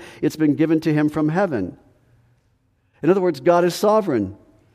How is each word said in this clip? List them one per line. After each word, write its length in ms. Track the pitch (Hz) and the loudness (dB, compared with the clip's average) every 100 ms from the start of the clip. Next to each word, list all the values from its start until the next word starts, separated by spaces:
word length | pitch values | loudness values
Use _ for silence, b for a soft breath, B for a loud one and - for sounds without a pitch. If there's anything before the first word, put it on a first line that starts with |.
| B B | B B
it's 160 | 156 156 | -4 0
been 180 | 156 | 2
given 260 | 139 156 160 | 2 0 0
to 120 | 165 | 0
him 140 | 151 151 | 0 0
from 200 | 156 156 | -2 -2
heaven. 480 | 170 202 120 90 - _ _ _ _ _ _ _ _ _ _ _ _ | 0 -2 -2 -6 -10 _ _ _ _ _ _ _ _ _ _ _ _
In 80 | 147 | 0
other 100 | 190 | 0
words, 200 | 180 147 | 0 0
God 240 | 131 175 | 2 4
is 100 | 175 | 2
sovereign. 640 | 170 208 214 202 123 95 - _ _ _ | 0 0 2 0 -2 -4 -8 _ _ _